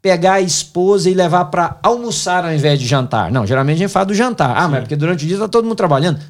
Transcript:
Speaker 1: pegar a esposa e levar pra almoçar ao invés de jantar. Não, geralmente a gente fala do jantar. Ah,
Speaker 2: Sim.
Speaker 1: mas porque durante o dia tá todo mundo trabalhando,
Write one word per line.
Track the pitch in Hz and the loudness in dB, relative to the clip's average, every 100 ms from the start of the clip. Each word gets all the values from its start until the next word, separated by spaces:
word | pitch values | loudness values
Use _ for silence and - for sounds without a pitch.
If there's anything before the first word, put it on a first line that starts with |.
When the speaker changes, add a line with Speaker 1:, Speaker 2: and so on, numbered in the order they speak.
Speaker 1:
pegar | 190 175 185 | 0 2 2
a | 190 | 2
esposa | 185 - - 175 185 202 175 | 0 -2 -4 0 2 2 2
e | |
levar | 185 175 180 180 | 2 2 2 0
pra | - 170 - | -2 -2 -2
almoçar | 196 240 233 - 180 180 | 0 0 -4 -6 -2 -2
ao | 170 | 0
invés | 156 147 143 | 0 2 0
de | 120 | 0
jantar. | 135 123 113 87 | -2 0 -2 -2
Não, | 127 104 | -2 0
geralmente | 131 139 160 | 0 0 0
a | |
gente | 196 | 0
fala | 185 196 | 0 0
do | |
jantar. | 202 247 233 139 170 | 0 0 0 0 0
Ah, | 170 | 0
Speaker 2:
Sim. | |
Speaker 1:
mas | 139 | -2
porque | 113 147 | -4 -2
durante | 156 180 | -2 -2
o | 156 | -2
dia | 190 | -4
tá | 214 | 0
todo | 226 | 0
mundo | 226 220 | 0 0
trabalhando, | 185 139 147 147 | 2 2 2 -2